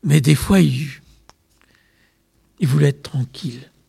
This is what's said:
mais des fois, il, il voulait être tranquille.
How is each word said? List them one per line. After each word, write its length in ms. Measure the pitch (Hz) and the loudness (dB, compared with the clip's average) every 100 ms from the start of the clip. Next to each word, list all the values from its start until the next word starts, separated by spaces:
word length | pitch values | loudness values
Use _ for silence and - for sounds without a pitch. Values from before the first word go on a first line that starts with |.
mais 180 | 156 151 | 2 2
des 140 | 135 151 | 4 0
fois, 260 | - 196 | 2 2
il, 260 | 156 127 147 - _ _ _ _ _ _ _ _ _ _ _ _ _ _ _ _ | 2 0 -8 -14 _ _ _ _ _ _ _ _ _ _ _ _ _ _ _ _
il 80 | 143 | -2
voulait 220 | 143 143 | 2 0
être 140 | 139 | -2
tranquille. 680 | - 139 123 - 160 120 131 _ | -8 -8 -8 -10 -12 -14 -20 _